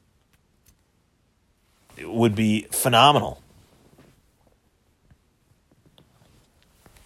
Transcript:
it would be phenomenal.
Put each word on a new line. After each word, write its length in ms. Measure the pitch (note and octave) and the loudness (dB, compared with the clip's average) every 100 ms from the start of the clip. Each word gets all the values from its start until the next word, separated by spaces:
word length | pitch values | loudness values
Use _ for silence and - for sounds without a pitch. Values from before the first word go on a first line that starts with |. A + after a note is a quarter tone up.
| _ _ _ _ _ _ _ _ _ _ _ _ _ _ _ _ _ _ _ - | _ _ _ _ _ _ _ _ _ _ _ _ _ _ _ _ _ _ _ -20
it 140 | - | -10
would 240 | A2+ A#2 | -2 -2
be 320 | G2+ A2 G#2+ - | 0 -2 -4 -6
phenomenal. 720 | - C3+ A2+ C3+ C#3+ F#2+ - - - - _ _ _ - _ _ _ _ _ _ _ _ _ _ _ _ _ _ _ _ _ _ _ _ _ _ _ _ _ _ _ - - | -6 0 4 4 4 -2 -12 -20 -20 -20 _ _ _ -20 _ _ _ _ _ _ _ _ _ _ _ _ _ _ _ _ _ _ _ _ _ _ _ _ _ _ _ -20 -20